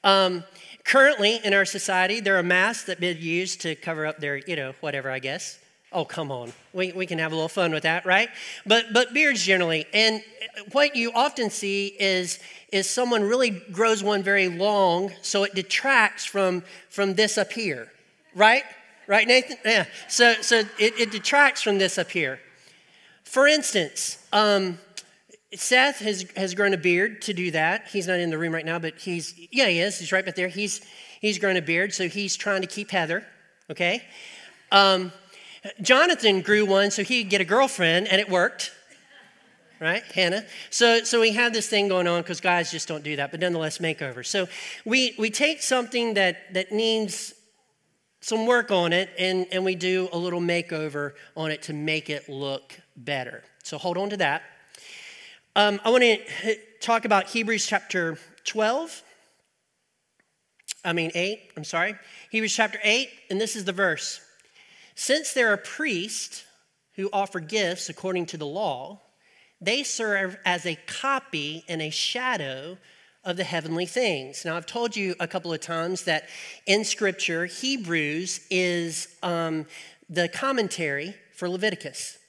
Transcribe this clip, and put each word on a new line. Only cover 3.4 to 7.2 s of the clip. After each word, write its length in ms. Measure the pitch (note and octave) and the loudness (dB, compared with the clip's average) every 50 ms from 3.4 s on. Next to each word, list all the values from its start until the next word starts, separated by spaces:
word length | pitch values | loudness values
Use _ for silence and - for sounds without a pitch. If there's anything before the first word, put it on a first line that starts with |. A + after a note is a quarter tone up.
| F#3 F3+ - - | -4 -4 -8 -6
to 140 | - E3+ D#3 | -6 -8 -8
cover 300 | - - F3+ E3 D#3 D#3 | -6 -6 -8 -6 -4 -4
up 140 | D3+ D#3 - | -6 -6 -6
their, 180 | D3+ C#3+ C#3+ C#3 | -6 -6 -6 -6
you 180 | - - F3 | -6 -6 -6
know, 180 | D3+ C3+ C3 C3 - | -6 -6 -8 -10 -8
whatever, 320 | - D#3 C#3 C#3 C3 C3+ | -8 -6 -6 -6 -6 -6
I 80 | C3 C3 | -8 -6
guess. 400 | B2 C3+ C#3 F3+ - - - - _ _ _ _ _ _ | -6 -8 -8 -8 -10 -12 -14 -16 _ _ _ _ _ _
Oh, 140 | - F3+ D#3 | -6 -6 -6
come 260 | - - - D#3 C#3 | -6 -6 -8 -8 -8
on. 220 | C3+ B2 A#2+ A#2 A#2+ - _ _ - | -8 -10 -10 -12 -16 -20 _ _ -6
We, 200 | F#3 F#3 F#3 E3+ | -4 -4 -4 -4
we 120 | F#3 F#3 | -6 -6
can 140 | F3+ F3 | -4 -2
have 140 | D#3+ | -4